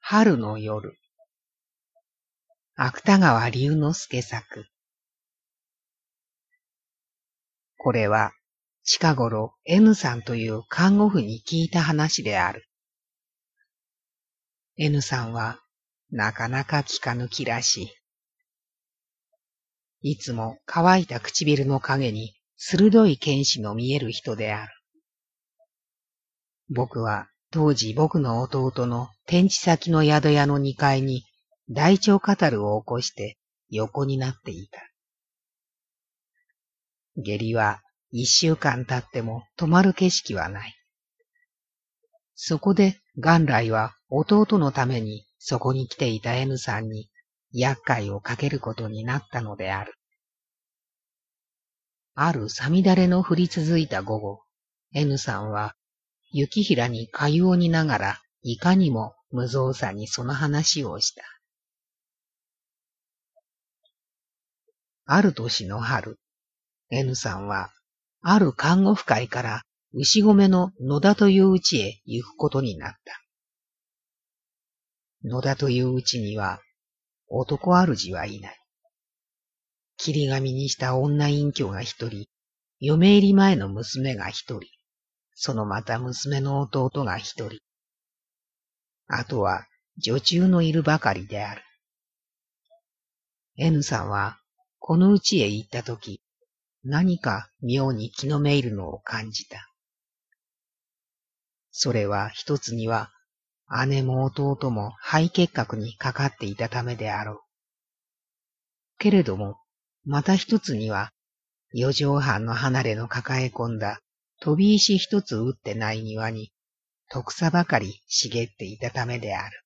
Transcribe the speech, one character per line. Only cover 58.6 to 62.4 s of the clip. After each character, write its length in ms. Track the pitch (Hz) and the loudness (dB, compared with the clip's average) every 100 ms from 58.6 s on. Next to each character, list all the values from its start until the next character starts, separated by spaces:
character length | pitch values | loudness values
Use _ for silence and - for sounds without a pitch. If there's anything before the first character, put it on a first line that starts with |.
| 175 | 4
に 160 | 190 170 | 4 4
も 240 | 117 104 _ _ | 2 -4 _ _
無 180 | 127 123 | -6 -4
造 240 | 131 131 | 0 -2
作 200 | 131 117 | -2 -6
に 140 | 101 113 | -6 -8
そ 160 | - | -8
の 100 | 123 | -6
話 520 | 131 147 147 160 156 123 | -2 0 0 0 -2 -4
を 140 | - | -4
し 120 | - | -6
た。 100 | - - - _ _ _ _ _ _ _ _ _ _ | -6 -20 -20 _ _ _ _ _ _ _ _ _ _